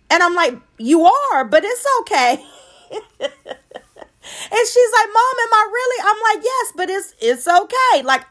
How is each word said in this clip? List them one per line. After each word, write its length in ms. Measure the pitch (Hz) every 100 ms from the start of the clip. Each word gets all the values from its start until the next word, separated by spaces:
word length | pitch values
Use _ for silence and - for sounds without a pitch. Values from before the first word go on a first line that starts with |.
| -
And 100 | 330
I'm 140 | 349 349
like, 200 | 320 247 _ -
"You 280 | 226 320 349
are, 380 | 523 554 294
but 200 | 226 311 403
it's 200 | 494 554 494
okay." 440 | - 285 247 - - - - _ -
<laughs> 380 | 427 - - 554 - - - _ - _ - - _ - - -
And 160 | 453 466
she's 240 | 494 466
like, 140 | 440 440
"Mom, 280 | 440 508 494
am 140 | 466
I 160 | 440 427
really?" 320 | 440 494 494 -
I'm 300 | 427 453 392
like, 100 | 440
"Yes, 280 | 523 - 311
but 140 | 359
it's, 260 | 381 370 -
it's 280 | 226 247 339
okay. 560 | 349 415 494 415 320
Like, 200 | 254 262 -